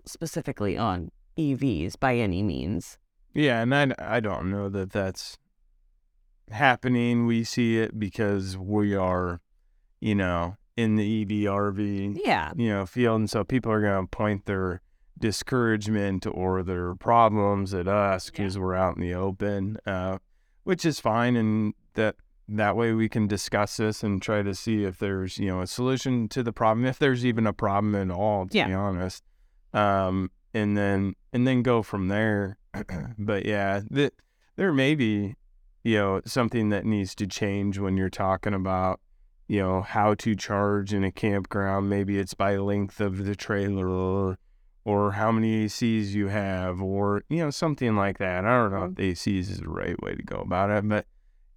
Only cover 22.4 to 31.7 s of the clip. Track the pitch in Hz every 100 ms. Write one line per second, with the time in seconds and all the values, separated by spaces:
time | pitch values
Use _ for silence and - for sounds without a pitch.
22.4 | - 107 104 98 117 110 110 120 104 101
23.4 | - 107 104 - 110 107 107 98 - 107
24.4 | 101 95 - 110 98 92 101 98 92 -
25.4 | 101 92 92 - 127 131 - 123 110 -
26.4 | 117 107 113 110 127 135 143 127 123 113
27.4 | 110 - 107 98 104 101 95 87 107 104
28.4 | 92 214 113 95 101 92 92 - - _
29.4 | _ _ _ - 104 98 95 92 92 -
30.4 | _ 113 104 104 101 98 98 92 _ 120
31.4 | 123 127 123